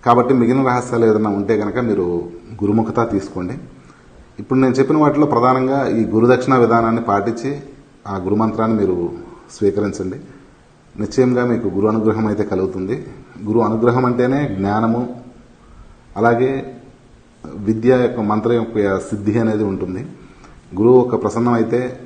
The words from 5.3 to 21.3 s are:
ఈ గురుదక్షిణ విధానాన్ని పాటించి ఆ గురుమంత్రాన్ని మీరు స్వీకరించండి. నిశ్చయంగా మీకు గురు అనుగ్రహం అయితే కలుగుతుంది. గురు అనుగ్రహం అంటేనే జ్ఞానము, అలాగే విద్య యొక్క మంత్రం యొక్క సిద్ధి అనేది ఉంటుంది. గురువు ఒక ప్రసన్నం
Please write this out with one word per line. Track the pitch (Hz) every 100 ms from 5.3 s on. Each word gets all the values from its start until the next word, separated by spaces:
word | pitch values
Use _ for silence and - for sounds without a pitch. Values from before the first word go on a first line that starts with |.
| 117 123 127 131 139 127
ఈ | 104 107
గురుదక్షిణ | 107 120 123 123 131
విధానాన్ని | 117 117 113 117
పాటించి | 113 101 101 113 127 143 - - - - -
ఆ | 95
గురుమంత్రాన్ని | 90 104 113 107 113 110
మీరు | 95 90 85 - - - - -
స్వీకరించండి. | 101 101 101 - 92 92 - - - - - - _ -
నిశ్చయంగా | 107 - 127 123 123
మీకు | 110 98
గురు | 92 107
అనుగ్రహం | 110 107 110 110
అయితే | 104
కలుగుతుంది. | 101 95 95 95 92 135 - - - -
గురు | 107 113
అనుగ్రహం | 110 110 120 120 123
అంటేనే | 120 123 139 147 98
జ్ఞానము, | 98 104 113 117 123 - - - - - - - - - - -
అలాగే | 113 - 131 135 - - - - - - _ _ 76 76
విద్య | 101 110 117 127
యొక్క | 123 120
మంత్రం | 104 107 117
యొక్క | 117 113 107 101 95
సిద్ధి | - 104 101 110
అనేది | 113 107
ఉంటుంది. | 104 92 92 92 131 - - - - - - 90
గురువు | 110 127
ఒక | 117 113
ప్రసన్నం | 104